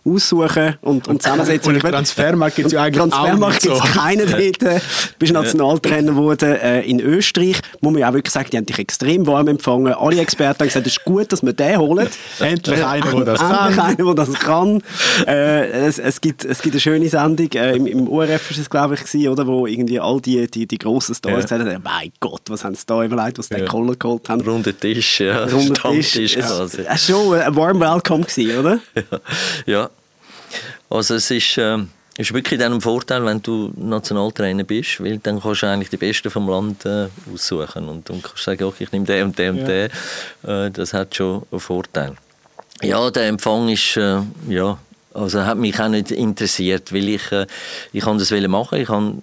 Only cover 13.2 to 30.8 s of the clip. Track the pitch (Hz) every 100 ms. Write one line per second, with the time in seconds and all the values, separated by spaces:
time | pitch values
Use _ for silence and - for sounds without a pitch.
13.2 | 131 110 170 196 196 196 175 - 180 156
14.2 | 135 135 - 160 190 208 - - - -
15.2 | - 143 147 151 135 120 147 147 139 -
16.2 | 160 135 131 127 160 139 156 160 165 151
17.2 | 151 160 160 123 127 127 135 127 123 151
18.2 | 156 156 - 147 147 147 143 143 - 147
19.2 | 143 131 131 127 120 117 120 123 87 131
20.2 | 127 127 120 113 113 110 110 127 - 117
21.2 | 98 95 101 117 113 90 90 90 82 -
22.2 | - - - 107 101 95 - 113 113 120
23.2 | 113 117 - 101 95 113 120 123 120 117
24.2 | - 117 113 113 104 98 101 113 113 -
25.2 | 98 113 110 135 139 139 123 147 151 117
26.2 | 110 123 117 90 92 - 82 165 - 190
27.2 | 208 170 151 147 165 190 160 175 - 160
28.2 | 170 - 113 120 151 226 - - 101 95
29.2 | - 156 - 165 127 101 120 - _ _
30.2 | - - - - - -